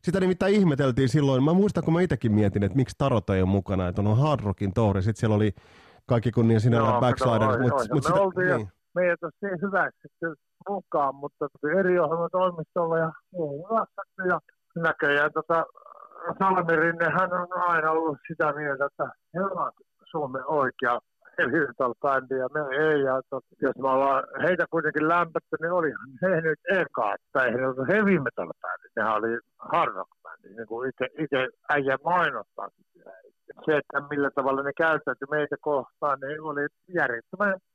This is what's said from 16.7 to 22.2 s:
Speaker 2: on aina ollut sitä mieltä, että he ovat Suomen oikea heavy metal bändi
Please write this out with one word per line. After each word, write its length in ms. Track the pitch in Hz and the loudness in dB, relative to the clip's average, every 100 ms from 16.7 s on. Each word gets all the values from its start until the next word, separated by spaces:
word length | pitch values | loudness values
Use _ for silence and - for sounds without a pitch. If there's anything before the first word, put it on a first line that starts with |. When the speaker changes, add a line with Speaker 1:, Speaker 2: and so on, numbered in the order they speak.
| 160 170 165 165 175 185 | 2 2 2 0 0 0
Speaker 2:
on 160 | 180 175 180 175 | -2 -4 -2 0
aina 220 | 165 156 | 2 2
ollut 280 | 160 160 143 - | 0 0 -4 -10
sitä 240 | - 151 | -2 -2
mieltä, 320 | 147 147 135 143 | -2 -6 -4 -4
että 180 | - 143 - _ | -4 -8 -8 _
he 60 | 170 | -6
ovat 300 | 196 180 139 _ _ _ _ | -4 -4 -6 _ _ _ _
Suomen 320 | 165 139 131 127 | -6 -6 -6 -2
oikea 520 | 151 127 - 123 120 _ _ - - | 0 0 0 -2 -2 _ _ -12 -4
heavy 280 | 147 156 139 | 0 0 -2
metal 280 | 117 127 113 | -2 -4 -2
bändi 320 | 143 135 | -2 -2